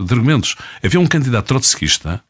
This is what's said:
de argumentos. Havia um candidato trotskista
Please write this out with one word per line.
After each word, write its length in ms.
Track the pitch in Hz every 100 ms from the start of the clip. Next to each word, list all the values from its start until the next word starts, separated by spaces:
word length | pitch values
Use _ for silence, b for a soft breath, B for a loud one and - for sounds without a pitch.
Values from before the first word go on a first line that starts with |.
| 92
de 80 |
argumentos. 420 | 123 123 147 - - B B
Havia 160 | 190 170
um 80 | 170
candidato 380 | 165 131 117 -
trotskista 760 | 131 - - 76 - 78 90